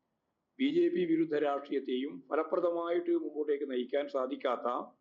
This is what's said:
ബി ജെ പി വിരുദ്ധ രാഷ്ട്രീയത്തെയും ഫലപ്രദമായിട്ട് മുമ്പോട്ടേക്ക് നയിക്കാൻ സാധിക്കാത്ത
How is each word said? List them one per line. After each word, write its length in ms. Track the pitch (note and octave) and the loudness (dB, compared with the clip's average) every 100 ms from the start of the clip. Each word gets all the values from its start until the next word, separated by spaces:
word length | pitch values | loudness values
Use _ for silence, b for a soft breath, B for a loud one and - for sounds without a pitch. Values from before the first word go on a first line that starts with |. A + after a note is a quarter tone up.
| _ _ _ _ _ - | _ _ _ _ _ -2
ബി 100 | C#3 | 2
ജെ 140 | E3 F3 | 4 4
പി 160 | F3 | 2
വിരുദ്ധ 300 | E3+ D#3+ D#3+ | 2 2 2
രാഷ്ട്രീയത്തെയും 880 | D3 D3 C#3 - C#3 C3 B2+ C#3+ C3 - | 2 0 0 -2 -4 0 -2 -2 -8 -4
ഫലപ്രദമായിട്ട് 800 | D3+ D#3+ F3+ F3 E3+ E3+ F3 E3+ | -2 0 0 0 0 0 0 2
മുമ്പോട്ടേക്ക് 600 | E3+ D3+ D3 D3 C#3+ C#3 | 0 0 -2 0 0 -2
നയിക്കാൻ 380 | C3 B2 C#3+ D3 | -2 0 -2 0
സാധിക്കാത്ത 880 | C3+ C3 C#3 C3+ A#2 A#2+ B2+ - - | -2 -2 -2 -2 0 -2 -2 -6 -14